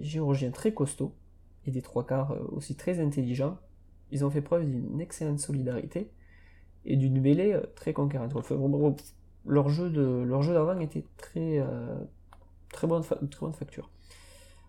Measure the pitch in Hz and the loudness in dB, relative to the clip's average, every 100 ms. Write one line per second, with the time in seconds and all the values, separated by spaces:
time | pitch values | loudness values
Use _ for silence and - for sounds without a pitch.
0 | 147 160 147 139 127 - 220 220 139 - | -6 -2 0 2 0 0 -2 0 -2 -2
1 | - - - - - - - 131 - 123 | -6 -8 -20 -20 -20 -10 -6 -4 -4 -6
2 | 120 135 143 - - - 143 143 - 180 | -2 0 0 -2 -4 -8 -8 -6 -2 0
3 | 151 143 123 123 139 185 - - - - | 0 0 0 0 -2 -2 -12 -20 -20 -20
4 | - 143 143 147 143 170 151 127 - 147 | -8 -2 0 0 2 2 2 -2 -2 -4
5 | 165 - 156 147 - 139 123 123 - 170 | -6 -4 -2 -2 -2 -2 -2 -2 -4 -6
6 | 214 - - - - - - - - 135 | -6 -10 -20 -20 -20 -20 -20 -12 0 2
7 | 135 135 135 156 202 190 - - - 147 | 4 4 6 6 4 2 -2 -6 -4 0
8 | 143 139 120 135 - 139 139 143 147 - | 0 0 -4 -4 -2 0 2 4 2 2
9 | - - - - - 143 143 151 180 156 | -6 -20 -20 -14 2 4 4 2 0 2
10 | 135 127 123 135 147 170 156 185 156 156 | 2 2 0 2 4 4 2 0 -2 -6
11 | - - - 165 165 151 131 123 120 - | -10 -14 -10 -4 0 2 0 -2 -6 -8
12 | - - - - - - - - 165 165 | -8 -14 -20 -20 -20 -20 -18 -2 0 0
13 | 160 - 143 - 156 156 147 - - - | 0 -2 -2 -4 -8 -6 -12 -12 -16 -20
14 | - - - - - - | -20 -20 -20 -20 -20 -20